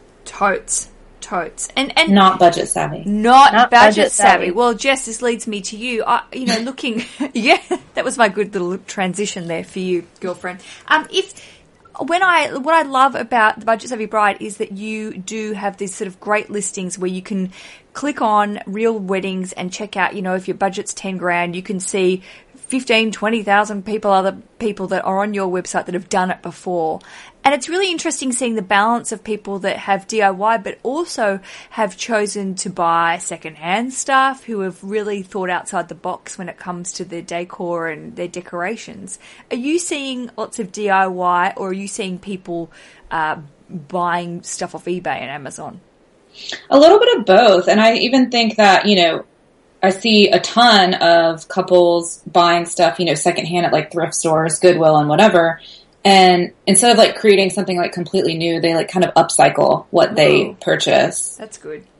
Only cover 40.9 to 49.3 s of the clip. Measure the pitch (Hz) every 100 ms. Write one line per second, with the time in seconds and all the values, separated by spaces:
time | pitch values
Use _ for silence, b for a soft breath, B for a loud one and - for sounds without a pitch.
40.9 | 190 190 180 180 175 190 - 190 190 196
41.9 | - 190 180 202 185 185 170 165 b b
42.9 | b - 165 156 151 147 _ _ 185 139
43.9 | 180 175 175 175 175 - - 180 160 -
44.9 | 180 170 135 127 147 139 - 147 185 _
45.9 | _ _ _ _ B B B B 277 320
46.9 | 415 480 392 - 190 233 180 180 208 226
47.9 | 233 240 262 247 240 226 214 202 185 208
48.9 | 190 170 160 -